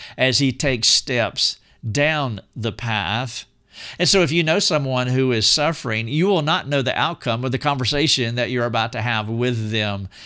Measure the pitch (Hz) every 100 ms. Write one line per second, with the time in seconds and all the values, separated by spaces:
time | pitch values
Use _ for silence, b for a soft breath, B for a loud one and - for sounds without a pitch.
0 | B B 131 123 139 123 147 127 - -
1 | - 123 104 - - - b b 113 107
2 | 147 156 131 104 - - 110 113 117 107
3 | 87 110 131 - - _ _ B B B
4 | 175 196 165 170 160 175 - 156 135 127
5 | 127 127 131 117 104 - 151 160 120 110
6 | 113 147 190 185 147 175 135 139 123 -
7 | 147 170 - 113 131 127 147 139 117 143
8 | 151 - 117 117 110 123 120 113 113 117
9 | 113 110 107 117 123 117 110 110 107 101
10 | 95 B